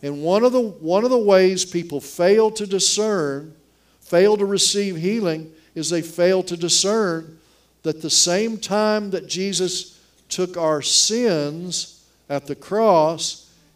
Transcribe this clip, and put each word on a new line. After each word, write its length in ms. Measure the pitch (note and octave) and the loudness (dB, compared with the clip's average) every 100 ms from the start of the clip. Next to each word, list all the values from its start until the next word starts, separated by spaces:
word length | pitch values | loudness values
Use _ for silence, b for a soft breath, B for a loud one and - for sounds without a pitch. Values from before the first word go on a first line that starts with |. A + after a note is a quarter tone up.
And 200 | C#3+ C#3+ | -10 -6
one 200 | D#3+ G3 | 0 2
of 80 | B3 | 4
the, 100 | B3 | 2
one 420 | A3+ E3 D#3+ F#3+ | -2 -4 0 0
of 60 | A#3+ | 2
the 80 | B3 | 2
ways 480 | G#3 F#3+ F#3 F#3 - | 6 6 6 2 -4
people 360 | F3 E3+ C#3+ | -6 -6 -10
fail 500 | - - F3 G#3+ A3 | -8 0 4 4 4
to 160 | G#3+ G#3 | 0 -4
discern, 880 | F#3+ - G3+ A3 G3+ C#3+ C#3 D#3 - _ b b b | -2 0 0 0 0 -2 -6 -12 -20 _ b b b
fail 380 | - F3 G3+ G#3 | 0 4 4 4
to 80 | G3+ | 0
receive 520 | G3 - G3+ G3+ E3 | 0 0 0 -2 -2
healing, 540 | F3 A3+ F#3 D#3+ D#3+ b b | -2 -2 -2 -4 -8 b b
is 160 | E3 D3+ | -10 -4
they 120 | F3 | -4
fail 420 | E3 - F3 F#3+ | -4 0 2 2
to 140 | F3+ F3 | -2 -6
discern 800 | E3+ - F#3+ A3+ G3 E3 D#3+ D#3+ b b b b | -2 0 0 0 0 -2 -8 -20 b b b b
that 180 | D#3+ D#3 | -6 -6
the 80 | D#3+ | -2
same 480 | - F3 F3+ A3+ A3 | 0 2 0 -2 -6
time 540 | - G3+ G#3+ G#3+ G#3 | -4 0 0 0 -2
that 160 | F#3 - | -8 -6
Jesus 720 | E3+ G3 F3 F3+ - - b b b - | -6 -4 -2 -4 -6 -10 b b b -12
took 260 | - F3+ F3+ | -6 -4 -2
our 260 | D#3+ D3+ | 0 0
sins 1200 | C3 - - A3+ A#3+ D#3+ D3 D#3+ F3+ E3 - - b b b | 0 0 0 0 0 0 -2 -6 -8 -8 -10 -16 b b b
at 180 | C#3+ C#3 | -8 -8
the 80 | C#3 | -12
cross, 960 | - G3+ A3 E3+ D#3 E3 - - b b b | -6 0 4 6 4 0 -8 -10 b b b